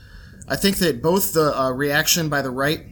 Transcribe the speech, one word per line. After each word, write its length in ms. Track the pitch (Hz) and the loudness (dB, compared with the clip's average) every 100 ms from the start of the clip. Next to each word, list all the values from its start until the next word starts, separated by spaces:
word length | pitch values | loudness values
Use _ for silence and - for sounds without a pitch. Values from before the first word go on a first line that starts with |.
| - - - - - | -20 -18 -18 -14 -6
I 80 | 135 | 0
think 220 | 202 196 | 0 2
that 220 | 175 120 | 0 0
both 320 | 151 190 190 | 2 2 2
the, 240 | 160 151 120 | 2 2 2
uh, 120 | 131 | 0
reaction 580 | 127 143 143 156 175 156 | 0 0 2 2 2 2
by 140 | 143 | 0
the 80 | 135 | -2
right, 300 | 127 139 160 - | -2 0 -2 -6